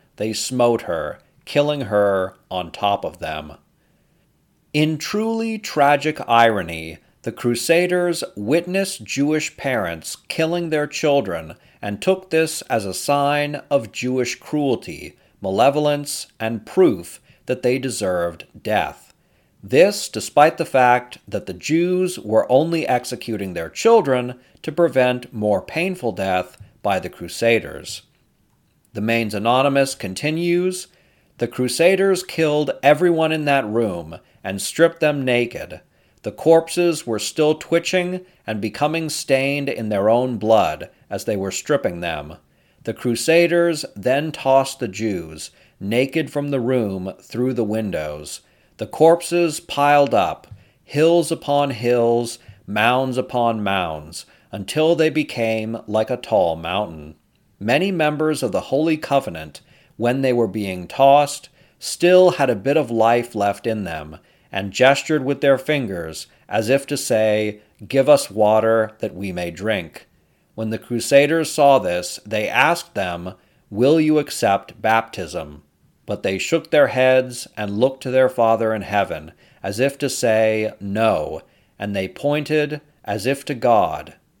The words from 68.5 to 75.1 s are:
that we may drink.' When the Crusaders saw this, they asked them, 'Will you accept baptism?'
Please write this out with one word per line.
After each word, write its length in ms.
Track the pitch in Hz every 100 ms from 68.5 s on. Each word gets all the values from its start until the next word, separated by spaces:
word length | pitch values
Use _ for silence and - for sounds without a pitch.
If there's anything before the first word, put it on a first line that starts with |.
| 110 113 113 110 -
that 140 | 107
we 200 | 87 98
may 180 | 90 87
drink.' 560 | 82 107 101 80 - _ _ _ _ _ -
When 140 | 110
the 80 | 110
Crusaders 720 | - 117 - 139 147 165 151
saw 280 | - 143 135
this, 400 | 92 87 87 - 107
they 220 | 107 107
asked 480 | 123 147 170 - 104
them, 380 | 92 87 87 - _ _ -
'Will 300 | 101 131 160
you 200 | 156 151
accept 600 | 143 - 107 98 - -
baptism?' 840 | 110 113 -